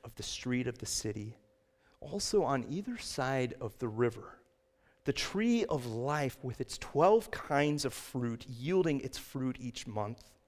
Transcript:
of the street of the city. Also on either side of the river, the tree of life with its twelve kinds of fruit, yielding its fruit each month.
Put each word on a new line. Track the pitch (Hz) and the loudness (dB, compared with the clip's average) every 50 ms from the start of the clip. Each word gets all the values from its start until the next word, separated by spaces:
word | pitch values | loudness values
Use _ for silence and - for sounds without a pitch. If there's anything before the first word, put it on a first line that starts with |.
| - | -16
of | - - | -14 -12
the | - | -10
street | 139 - - - - 127 123 123 127 | -8 -8 -8 -6 -2 0 0 0 0
of | 123 123 | -2 -4
the | - - | -6 -6
city. | - - - - 110 104 107 104 110 113 - _ _ _ _ _ _ _ _ _ _ _ _ | -4 -4 -4 -4 -4 -4 -4 -8 -10 -12 -14 _ _ _ _ _ _ _ _ _ _ _ _
Also | - 143 160 208 - - - 208 | -12 -8 -6 -4 -2 2 4 4
on | 160 127 139 131 117 - | 4 4 2 2 0 -2
either | 147 180 202 254 240 226 | -4 -4 -4 -6 -8 -8
side | - - - - 131 131 135 131 127 120 - - | -8 -8 -4 -2 0 2 2 2 2 0 -2 -6
of | 123 110 - - | -8 -8 -6 -4
the | 127 | -4
river, | 117 107 113 120 120 113 - - - - - _ _ _ _ _ _ _ _ _ _ _ _ _ | -4 2 4 2 2 2 -2 -14 -16 -18 -20 _ _ _ _ _ _ _ _ _ _ _ _ _
the | - | -2
tree | 135 - - - - 190 220 240 233 233 208 | 0 0 -2 -2 0 2 4 4 4 4 4
of | - 156 143 123 | 2 0 -2 -2
life | 120 110 113 123 139 147 151 143 127 - - | -2 -4 -2 -2 0 0 0 0 -2 -2 -4
with | - 127 113 - | -8 -8 -6 -6
its | 127 - - | -6 -6 -6
twelve | - - - - 139 160 185 214 226 220 - | -10 -10 -2 4 6 8 8 8 6 4 0
kinds | - - - - 147 143 147 151 151 147 - | -8 -8 -4 2 4 4 4 4 2 2 0
of | 127 - | -2 -4
fruit, | - - - - 131 123 117 117 117 - | -4 -14 -6 -4 -2 0 0 -2 -4 -8
yielding | - 123 117 127 151 185 190 175 165 147 135 | -12 -12 -6 -2 2 2 4 4 4 2 0
its | - 131 - - | -2 -4 -8 -8
fruit | - - - 139 131 131 123 - | -12 -8 -6 -4 -2 -2 -4 -4
each | 123 123 113 - - | -8 -8 -8 -8 -10
month. | - 107 107 104 104 110 - - - - _ _ | -6 -4 -4 -2 -4 -6 -10 -14 -20 -20 _ _